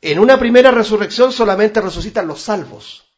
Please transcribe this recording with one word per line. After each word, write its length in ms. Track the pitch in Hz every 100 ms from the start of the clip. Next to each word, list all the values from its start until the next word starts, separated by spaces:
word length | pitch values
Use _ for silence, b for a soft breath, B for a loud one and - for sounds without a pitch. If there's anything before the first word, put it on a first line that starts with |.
en 180 | 160 151
una 180 | 226 262
primera 340 | 240 240 262
resurrección 600 | 240 208 214 208 - 254
solamente 500 | 254 220 190 214 214
resucitan 460 | 190 175 185 - 165
los 140 | 151
salvos 720 | - 208 135 104 - - _